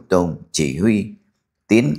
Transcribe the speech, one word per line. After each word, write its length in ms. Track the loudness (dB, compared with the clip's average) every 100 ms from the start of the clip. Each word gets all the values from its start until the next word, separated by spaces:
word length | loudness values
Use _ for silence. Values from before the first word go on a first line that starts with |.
| 0
Tùng 340 | 0 0 -4 -8
chỉ 280 | -4 -4 -2
huy 360 | 0 0 -2 -12 _ _ _ _ 0
tiến 260 | 2 2